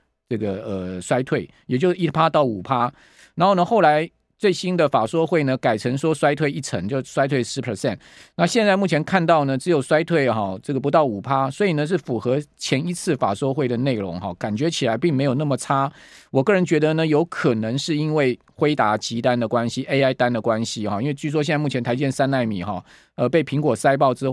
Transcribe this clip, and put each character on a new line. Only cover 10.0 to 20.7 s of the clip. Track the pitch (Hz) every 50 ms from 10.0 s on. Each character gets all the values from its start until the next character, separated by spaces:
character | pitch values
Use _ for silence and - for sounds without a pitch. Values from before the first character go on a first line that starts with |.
| 165
退 | 165 170 160 139 123
哈， | 110 113 101 98 95 98 -
这 | - 147
个 | 131
不 | 120 143
到 | 143 165 156
五 | 135 107 101
趴， | - 123 135 135 135 135
所 | 139 - 208
以 | 196 165
呢 | 147 151
是 | 151 190 175
符 | - - 127 110
合 | - 123 127 143 147 - _ _
前 | - - 143 131 160
一 | 175 180
次 | - - - 156
法 | - - 101 101
说 | - 143 135 135
会 | 147 143 123
的 | 123 117
内 | 127 139 127
容 | 107 98 92 85 90
哈， | 92 98 90 -
感 | - 113 104
觉 | 107 143 170
起 | 165 - 143 117
来 | 110 117
并 | 131 175 151
没 | 131 139
有 | 143 120
那 | 135 156
么 | 147 135
差。 | 123 - - 143 135 139 143 - - - - - - - _
我 | - 131 135
个 | 214
人 | 208 185 180
觉 | - 170 151
得 | 151 151 156
呢， | 160 160
有 | 160 151 147 165
可 | 175 - - - 156 120
能 | 110 107 110 120 139
是 | - - 160
因 | 151 151 156 151
为 | 156 143 127 120 - _ _ _
辉 | - 160 151 151
达 | 143 120 107 107 110
急 | - - 117 117
单 | 123 127 123 120
的 | 120 107
关 | 120 120 117 117
系 | - 127 139 -
，A | 147 135
I | 139 131 131
单 | - 127 123 123
的 | 113
关 | 107 120 110 110 117
系 | -